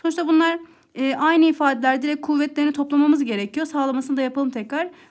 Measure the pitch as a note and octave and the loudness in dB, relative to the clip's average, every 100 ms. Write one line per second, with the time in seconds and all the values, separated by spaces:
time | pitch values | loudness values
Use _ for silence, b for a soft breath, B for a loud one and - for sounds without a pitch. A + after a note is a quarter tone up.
0 | E4 E4 D#4+ D#4+ E4 E4+ E4 B B - | -4 -2 0 2 2 -2 -8 B B -4
1 | C4+ C4+ D4+ E4 D#4+ D#4 C#4+ B3+ B3+ C4 | -2 2 2 6 4 4 0 2 0 0
2 | D4 D4 D4 D4 D4 D4 D4 D4 C#4+ C#4+ | -2 -4 -2 0 0 0 -2 -2 0 2
3 | D4 D4+ A#3+ G3+ G3+ D4 D#4 D4+ C4+ C4 | 4 2 0 -4 -4 -6 -4 -2 -2 -2
4 | C4 C#4 C4 C4 C4+ B3 G#3+ C#4+ F4+ B | -4 -2 -2 -2 -4 -4 -8 -6 -6 B
5 | B | B